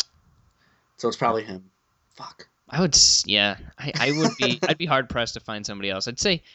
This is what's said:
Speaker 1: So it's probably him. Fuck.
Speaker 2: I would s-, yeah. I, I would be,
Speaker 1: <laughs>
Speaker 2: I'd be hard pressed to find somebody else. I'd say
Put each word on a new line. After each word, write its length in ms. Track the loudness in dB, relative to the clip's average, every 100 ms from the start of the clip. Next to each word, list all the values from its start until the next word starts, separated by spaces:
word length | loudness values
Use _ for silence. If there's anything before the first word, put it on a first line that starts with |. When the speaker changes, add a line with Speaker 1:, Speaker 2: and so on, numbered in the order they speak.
| -10 _ _ _ _ _ _ _ _ -6
Speaker 1:
So 100 | -4
it's 80 | 0
probably 280 | 0 0
him. 260 | -4 -10 -14 _ _ _ _
Fuck. 320 | -20 -20 -18 -20 _ -8
Speaker 2:
I 120 | 0
would 140 | 4
s-, 300 | 6 6 4 2
yeah. 300 | 2 2 0 -10 -12
I, 140 | -6 0
I 140 | 0
would 180 | 2 2 2
be, 200 | -2 0
Speaker 1:
<laughs> 60 | 0
Speaker 2:
I'd 100 | -2
be 80 | 0
hard 220 | 0 0
pressed 260 | -4 -4
to 60 | -6
find 240 | -10 -10 -8
somebody 240 | -6 -4
else. 160 | -4 -4
I'd 120 | -2
say 220 | 0 0 -4